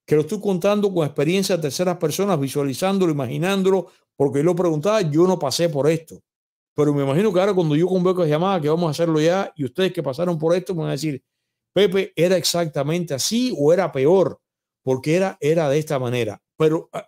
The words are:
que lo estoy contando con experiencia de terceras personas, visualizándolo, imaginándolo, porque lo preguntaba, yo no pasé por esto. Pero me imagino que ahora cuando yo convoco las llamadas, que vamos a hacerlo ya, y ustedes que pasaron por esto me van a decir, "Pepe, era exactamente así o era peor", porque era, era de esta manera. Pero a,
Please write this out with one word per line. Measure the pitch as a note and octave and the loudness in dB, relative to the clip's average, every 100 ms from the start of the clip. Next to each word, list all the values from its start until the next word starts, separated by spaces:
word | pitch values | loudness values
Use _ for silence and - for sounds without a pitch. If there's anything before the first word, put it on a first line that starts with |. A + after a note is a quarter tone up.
| - | 0
que | D3+ | 0
lo | |
estoy | D3+ G#3 | 0 -4
contando | G3+ F#3 G3 G#3 G3+ | -2 0 0 0 0
con | F3+ C#3+ | 0 -2
experiencia | D3+ D3 F#3+ G3 F3+ | -2 0 0 0 -2
de | |
terceras | D#3 - F3+ F3 | -2 -4 -4 -2
personas, | D#3+ D3 G3+ E3 | -4 -2 -2 -2
visualizándolo, | C#3 D3 C#3 B2+ F#3+ G3 F3+ | -2 -4 -4 -2 -2 0 0
imaginándolo, | D3 A#2+ D3 F3 G3 F#3+ F#3+ F3+ _ _ - | 0 -4 -4 -2 0 2 0 -2 _ _ -2
porque | C#3 C3+ | 0 2
lo | D#3+ F3+ | 0 2
preguntaba, | F3+ D#3 G3 A3 | 0 0 0 0
yo | D#3+ D3 F#3 | 0 2 2
no | F#3 | 2
pasé | C#3 - E3+ | -2 -2 -2
por | C#3+ C#3 | 0 0
esto. | E3 - F2+ _ _ _ _ _ | 0 -4 -20 _ _ _ _ _
Pero | - D3 | -2 0
me | C#3+ | 2
imagino | C3+ C#3+ G#3+ | 0 2 2
que | F3+ | 2
ahora | G3 | 2
cuando | F#3 D#3+ D3 | 2 2 2
yo | F3+ | 2
convoco | F#3 F3+ F3+ | 2 0 2
las | D#3+ | 0
llamadas, | D3+ F#3 F#3+ | 2 0 0
que | D3 | 0
vamos | E3 E3+ | 0 0
a | |
hacerlo | C#3+ E3 D#3 | -2 0 2
ya, | D#3 F#3+ G3 - | 2 0 -2 -6
y | D3 | -6
ustedes | - F#3 | -2 -2
que | F3+ | -2
pasaron | C#3+ B2+ F3+ E3+ | -6 -4 -4 -2
por | D#3+ F3+ | 0 0
esto | F3+ | -2
me | F3 | -6
van | D3+ | -4
a | |
decir, | D3 D#3 C3 - _ _ _ _ | -4 -4 -6 -12 _ _ _ _
"Pepe, | F3 G3+ F#3+ F#3 - | 2 2 2 -2 0
era | F3 F#3 | 2 2
exactamente | - E3+ E3+ D3 C#3 E3+ E3+ | 0 -2 -2 -2 -2 -2 -4
así | C3+ - A#3 B3+ D#3+ | -4 -2 -2 -2 2
o | C#3+ | 4
era | F3+ E3+ | 4 2
peor", | C#3 C3+ F#3+ E3+ - _ _ _ _ | 0 4 4 2 -2 _ _ _ _
porque | C3 B2+ D3+ E3+ | -4 -2 0 0
era, | F#3+ F#3 | 0 -2
era | D3 E3 D3+ | 0 2 2
de | C#3+ | 0
esta | D3+ C#3+ | 0 -2
manera. | B2 B2 G#2+ G2+ _ - | -2 -2 -2 -6 _ 0
Pero | D#3 D#3+ - | 2 2 -4
a, | C#3 | -12